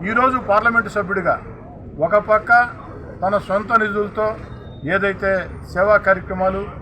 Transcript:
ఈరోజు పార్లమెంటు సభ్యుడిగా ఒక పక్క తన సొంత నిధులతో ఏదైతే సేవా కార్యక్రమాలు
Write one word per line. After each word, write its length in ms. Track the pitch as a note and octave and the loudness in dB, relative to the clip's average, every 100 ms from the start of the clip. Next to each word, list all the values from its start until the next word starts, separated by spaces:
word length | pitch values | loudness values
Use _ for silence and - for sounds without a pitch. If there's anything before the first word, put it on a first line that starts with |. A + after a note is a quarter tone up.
| F3 | 0
ఈరోజు 260 | A3+ C4 B3+ G3+ | 2 2 0 2
పార్లమెంటు 400 | G3+ A#3 A#3 G3 G#3 | 2 4 0 0 -4
సభ్యుడిగా 380 | F#3 G3 E3+ A#2+ - - - - - - E3 | -2 -2 0 -2 -4 -16 -18 -16 -16 -4 2
ఒక 100 | G#3 G#3+ | 2 4
పక్క 200 | G#3+ G#3+ A#3+ A#3+ - - - - - | 2 6 6 6 -2 -14 -14 -14 -4
తన 120 | F3+ G3+ - | 0 0 0
సొంత 220 | F#3+ G#3+ A#3 | -2 2 2
నిధులతో 440 | G#3+ G3+ G#3 - G#3+ A3 - - - - C3+ | 2 0 -2 0 -2 -2 -10 -14 -16 -10 -2
ఏదైతే 360 | F#3 G3 F#3+ G3 F#3+ E3 - - | 0 0 0 0 0 -2 -12 -8
సేవా 240 | F3+ G3+ G#3 F#3+ | 0 4 4 4
కార్యక్రమాలు 520 | F#3+ - F#3 F#3+ F#3+ G#3 - | 2 0 -2 0 -2 -6 -12